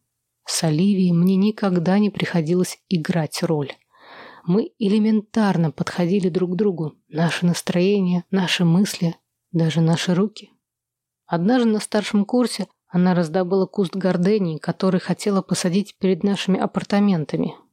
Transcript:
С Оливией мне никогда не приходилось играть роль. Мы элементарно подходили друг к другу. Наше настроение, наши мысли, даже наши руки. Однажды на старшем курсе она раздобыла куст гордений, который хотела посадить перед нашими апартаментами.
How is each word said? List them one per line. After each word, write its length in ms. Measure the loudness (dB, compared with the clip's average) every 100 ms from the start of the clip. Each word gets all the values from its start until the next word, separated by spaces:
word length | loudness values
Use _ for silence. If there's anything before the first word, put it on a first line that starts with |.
| _ _ _ _ -8
С 180 | -2
Оливией 480 | 0 2 2 2 2
мне 240 | 4 4 4
никогда 640 | 2 0 0 0 2 2
не 140 | 2
приходилось 640 | 0 -2 0 0 0 -2 -6 -4
играть 540 | -4 -2 -2 -4 -4
роль. 300 | -2 -2 -4 -12 _ _ -20 -20 -20 -8 -2
Мы 260 | 0 0 -2
элементарно 960 | 0 2 2 0 0 0 2 2 0
подходили 580 | -2 -4 -2 0 0 0
друг 240 | -2 -2
к 20 | 0
другу. 380 | -2 -2 -6 -10 _
Наше 400 | -2 -2 0 0
настроение, 800 | 0 -2 0 2 2 0 -2 -2
наши 340 | -2 -2 0
мысли, 520 | 2 2 0 -2 -4 -4 _ _ _
даже 300 | -2 0 2
наши 320 | 2 0 0
руки. 380 | 0 -2 -6 -20 _ _ _ _ _ _ _ -6
Однажды 440 | -2 0 2 2
на 100 | -2
старшем 460 | -2 -4 0 -2 0
курсе 420 | 0 0 -4 -10 _ _
она 280 | 0 2 2
раздобыла 500 | 0 -2 0 0 0
куст 300 | -2 -4 -2
гордений, 640 | -2 0 2 0 -2 -4
который 400 | -6 -2 0 0
хотела 420 | -2 -4 -2 -2
посадить 560 | -2 -2 0 -2 -4 -2
перед 260 | -2 0
нашими 360 | 0 -2 0 0
апартаментами. 960 | 0 -4 -2 2 2 0 -2 -4 -4 -8 _